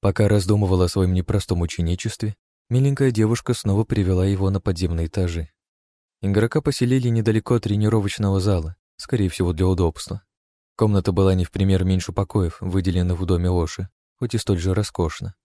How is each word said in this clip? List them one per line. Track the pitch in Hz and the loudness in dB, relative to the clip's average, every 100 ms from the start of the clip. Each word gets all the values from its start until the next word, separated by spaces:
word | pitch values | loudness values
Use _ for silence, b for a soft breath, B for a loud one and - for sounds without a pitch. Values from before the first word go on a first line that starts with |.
Пока | 101 95 104 | -2 2 2
раздумывал | 104 92 104 101 92 | 2 2 2 2 2
о | 90 | 2
своём | - 92 | 2 2
непростом | 92 90 101 - 87 | 2 0 -2 0 -2
ученичестве, | 85 - 82 87 117 - 107 104 _ _ _ | -2 -2 -2 -2 -4 -6 -8 -8 _ _ _
миленькая | 123 139 139 135 | 0 2 2 0
девушка | 110 110 117 - | 2 2 0 -2
снова | 120 107 98 | -2 0 0
привела | 113 - 95 92 95 | 0 0 2 2 2
его | 98 98 | 2 0
на | 98 | -2
подземные | - 87 90 82 82 | -2 -2 -2 -2 -4
этажи. | - 90 82 78 _ _ _ _ _ _ _ | -2 -4 -4 -10 _ _ _ _ _ _ _
Игрока | 98 101 113 151 | -2 0 2 0
поселили | 147 139 123 131 120 | -2 -2 2 2 2
недалеко | 117 110 110 - 120 | 0 2 0 2 -2
от | |
тренировочного | 104 104 107 110 98 - 104 98 | 0 0 2 2 0 -2 0 2
зала, | 95 92 80 87 _ _ | 2 0 -2 -10 _ _
скорее | - 123 95 | -6 -2 -2
всего, | - 90 | 0 -2
для | 82 92 | 2 2
удобства. | 90 85 - - 98 _ _ _ _ _ - | 2 0 -2 -10 -12 _ _ _ _ _ -2
Комната | 110 101 90 | 2 2 0
была | 90 95 92 | 2 2 2
не | 87 | 0
в | |
пример | - 98 95 | 0 2 2
меньше | 92 92 - | 2 0 -2
покоев, | 90 98 107 87 - | -4 -2 -2 -2 -4
выделенных | 92 92 92 90 90 87 | -4 -2 0 0 0 -2
в | 90 | -2
доме | 90 90 | 0 0
Оши, | 90 80 - 95 _ _ _ | 0 -2 -6 -12 _ _ _
хоть | 123 | -6
и | 113 | -4
столь | - 95 | -2 -2
же | 92 | 0
роскошно. | 92 104 - 85 - 92 - | -2 -4 -2 -4 -4 -12 -12